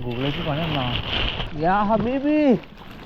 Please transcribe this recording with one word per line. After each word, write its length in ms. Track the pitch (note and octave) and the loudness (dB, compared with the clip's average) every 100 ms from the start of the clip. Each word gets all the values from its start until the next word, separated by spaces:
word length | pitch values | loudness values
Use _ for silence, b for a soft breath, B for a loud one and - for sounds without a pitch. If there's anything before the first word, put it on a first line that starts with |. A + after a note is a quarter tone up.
| B2 | -2
Google 220 | A#2+ C#3 | -2 -2
Earth 120 | D3 E3+ | -2 -2
പണി 140 | C#3+ E3 | -2 -2
എന്നാ? 180 | D3 B2 A#2+ - - - - - C#3+ E3 | -2 -2 -4 -4 -2 -2 -4 -6 -2 2
യാ 120 | G3+ G#3 | 2 4
ഹബീബി, 500 | A3 G#3+ C4+ C#4+ D4+ D4 G#3+ - - - - | 2 2 0 2 4 6 4 0 -16 -18 -16